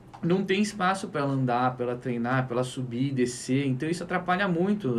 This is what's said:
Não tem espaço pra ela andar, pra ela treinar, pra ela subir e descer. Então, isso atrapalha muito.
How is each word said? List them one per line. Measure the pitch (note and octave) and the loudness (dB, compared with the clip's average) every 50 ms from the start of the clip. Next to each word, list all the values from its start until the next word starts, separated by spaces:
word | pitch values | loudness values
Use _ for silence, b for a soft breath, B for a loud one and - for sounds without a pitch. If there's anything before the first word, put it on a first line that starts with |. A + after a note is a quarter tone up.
| - - - - - | -18 -20 -12 -4 0
Não | E3 F3 G3 G3+ | 2 2 2 2
tem | F#3 F#3+ G3 | 2 2 2
espaço | G#3+ G#3 - - F3+ F#3 F#3+ F#3+ - - | 2 0 0 0 0 0 0 0 -2 -4
pra | - D3+ C#3 | -4 -2 0
ela | C#3 C3+ | 0 0
andar, | C3+ C3 B2 A#2+ A#2+ B2 B2+ B2+ | 2 2 2 2 2 2 2 0
pra | B2+ B2 | 0 -2
ela | B2 B2 | -2 -2
treinar, | B2 - C3 A#2+ A#2+ A#2 A#2+ C3 C3 C3 | -4 -4 -4 -2 -2 0 0 2 0 0
pra | C3 A#2+ | 0 0
ela | B2 B2+ | 0 -2
subir | B2+ - C3+ B2+ A2+ A#2 A#2+ C3+ C#3+ | -2 -2 -6 -6 -4 -2 -2 -2 0
e | C3+ | 2
descer. | B2 B2 B2 - - - - B2+ C#3 C#3+ | 2 0 0 0 -4 -4 0 0 2 2
Então, | C3+ C3 B2+ D#3 D#3 | 0 0 0 -2 -2
isso | F3 - F3 | -2 -4 -2
atrapalha | - F3+ F3+ F3 - F3+ F#3+ G3+ G3 | -2 -2 -2 0 0 0 2 2 2
muito. | F3 E3 F3+ G3 G#3 G#3 - C3 A#2+ | 2 2 2 2 0 0 0 0 0